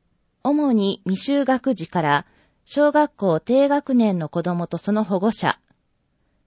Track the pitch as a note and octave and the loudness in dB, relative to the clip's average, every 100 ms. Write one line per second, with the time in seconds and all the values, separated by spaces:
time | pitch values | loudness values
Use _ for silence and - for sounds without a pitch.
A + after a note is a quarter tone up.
0 | _ _ _ _ B3+ D4 C#4+ A3 G3 - | _ _ _ _ -2 0 2 2 0 -2
1 | F#3 F#3+ - C#4+ C4 B3+ C4+ G3+ D#3+ F3 | -4 -4 -2 0 0 0 -2 -4 -4 -2
2 | D3+ C#3+ - _ _ _ - C#4+ D4 D4+ | 2 0 -2 _ _ _ -6 0 2 2
3 | D4+ - F#3+ D#3 - C4 C#4 C#4+ - B3 | 0 0 0 0 0 2 2 0 0 2
4 | G#3+ F3+ D3+ E3+ E3+ F3 E3+ E3+ - G#3+ | 2 0 -4 -4 -4 -4 -6 -6 -2 -2
5 | F#3+ F#3+ G#3+ - - - _ _ _ _ | 0 0 -2 0 -2 -2 _ _ _ _
6 | _ _ _ _ | _ _ _ _